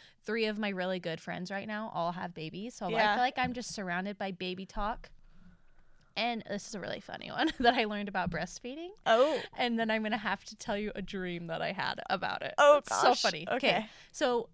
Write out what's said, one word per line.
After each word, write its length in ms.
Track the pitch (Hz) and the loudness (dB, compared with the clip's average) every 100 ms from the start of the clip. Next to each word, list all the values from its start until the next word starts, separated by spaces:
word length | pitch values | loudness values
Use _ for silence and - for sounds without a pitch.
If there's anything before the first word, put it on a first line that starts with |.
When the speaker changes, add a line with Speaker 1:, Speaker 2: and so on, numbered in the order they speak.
| - _ | -20 _
Speaker 1:
three 220 | - 226 214 | -4 0 0
of 120 | 208 | 0
my 120 | 208 | -2
really 300 | 185 180 185 | -2 -2 -2
good 220 | 175 165 | -4 -6
friends 300 | - 175 180 | -6 -8 -6
right 160 | 196 214 | -8 -6
now 240 | 214 220 | -6 -4
all 200 | - 170 | -2 -2
have 200 | 175 180 | -4 -8
babies. 400 | 170 160 180 233 - | -8 -8 -8 -10 -6
So, 100 | 214 | -2
like, 100 | 226 | 4
Speaker 2:
Yeah. 160 | 214 | 4
Speaker 1:
I 40 | 208 | 4
feel 80 | |
like 140 | 254 269 | 2 2
I'm 160 | 254 | -2
just 220 | 247 - - | -2 -6 -6
surrounded 420 | 185 175 196 202 | -4 -2 -4 -4
by 140 | 196 | -6
baby 340 | 180 185 180 190 | -4 -6 -6 -8
talk. 460 | - 208 254 - - - - - - - - - - - - | -4 -4 -4 -12 -20 -20 -20 -20 -20 -20 -20 -20 -20 -10 -2
And 260 | 233 233 - | -2 -2 -6
this 180 | 202 - | -8 -6
is 80 | 202 | -8
a 40 | |
really 180 | 185 - | -6 -6
funny 300 | - - - | -8 -12 -8
one 180 | - 311 | 0 0
<laughs> 60 | - | 4
that 160 | 240 254 | 4 4
I 100 | 214 | 0
learned 240 | 208 202 | -2 -4
about 200 | 196 175 | -2 -2
breastfeeding. 600 | 160 180 - 240 285 349 427 - | -4 -6 -8 -12 -10 -12 -4 4
Speaker 2:
Oh. 340 | 226 285 262 - - | 6 6 2 -4 -2
Speaker 1:
And 220 | 247 226 | 0 0
then 100 | 226 | 0
I'm 140 | 220 | 0
gonna 140 | 214 220 | 0 -2
have 260 | 202 196 - | -2 -4 -6
to 100 | 220 | -12
tell 220 | - 202 | -4 -2
you 140 | 208 | -2
a 80 | - | -6
dream 460 | 190 196 180 175 170 | -6 -4 -4 -4 -4
that 140 | 160 | -4
I 100 | 165 | -2
had 300 | - - - - | -2 -2 -2 -2
about 320 | 185 - - | -2 -2 -4
it. 140 | - - | -4 8
Speaker 2:
Oh, 200 | 285 190 | 10 10
Speaker 1:
It's 120 | - | 6
Speaker 2:
gosh. 320 | - 254 - | 6 6 6
Speaker 1:
so 80 | 214 | 2
funny. 180 | 156 180 | 0 -4
Speaker 2:
Okay. 360 | 254 262 180 214 - - | 0 2 2 0 -12 -14
Speaker 1:
So 380 | - 277 240 - | -2 2 2 -2